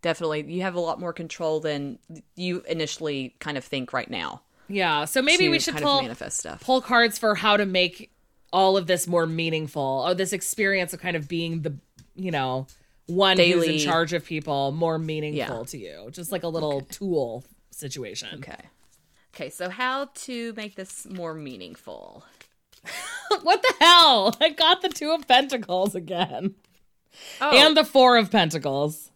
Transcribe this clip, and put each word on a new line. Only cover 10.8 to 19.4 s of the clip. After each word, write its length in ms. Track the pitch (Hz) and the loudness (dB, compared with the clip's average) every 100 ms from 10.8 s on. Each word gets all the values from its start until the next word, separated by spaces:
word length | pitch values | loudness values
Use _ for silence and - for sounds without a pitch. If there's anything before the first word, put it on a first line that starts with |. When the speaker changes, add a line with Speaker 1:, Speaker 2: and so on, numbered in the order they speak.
| 175 | -2
Speaker 2:
of 80 | 175 | -6
kind 160 | 180 170 | -6 -6
of 100 | 143 | -4
being 360 | 170 165 165 | -6 -4 -4
the, 120 | 156 143 _ _ - - | -6 -8 _ _ -20 -10
you 160 | 185 | -6
know, 360 | 165 131 127 135 _ _ _ - | -2 -2 -4 -8 _ _ _ -6
one 280 | 175 190 185 | 2 4 6
who's 100 | 175 | 6
in 120 | 175 | 6
Speaker 1:
Daily. 180 | 165 160 | 2 0
Speaker 2:
charge 340 | 147 165 165 | 2 2 0
of 100 | 170 | -2
people 480 | - 156 151 139 139 | -4 -8 -4 -2 -2
more 260 | 151 165 160 | 0 -2 -2
meaningful 600 | 160 156 151 151 - 117 | -4 -6 -4 -6 -6 -8
Speaker 1:
Yeah. 60 | 131 | -10
Speaker 2:
to 120 | 143 | -14
you. 300 | 92 76 107 | -14 -16 -18
Just 200 | 165 165 | -14 -8
like 120 | 185 | -6
a 40 | 165 | -4
little 280 | 160 151 139 | -4 -2 -4
Speaker 1:
Okay. 80 | 135 | -6
Speaker 2:
tool 520 | - 196 165 123 117 - _ _ | -10 -2 -2 -2 -6 -14 _ _
situation. 680 | - 147 135 113 98 110 80 | -14 -12 -10 -10 -10 -12 -14
Speaker 1:
Okay. 160 | 143 - - _ _ _ _ _ _ | -16 -18 -20 _ _ _ _ _ _
Okay, 140 | - | -14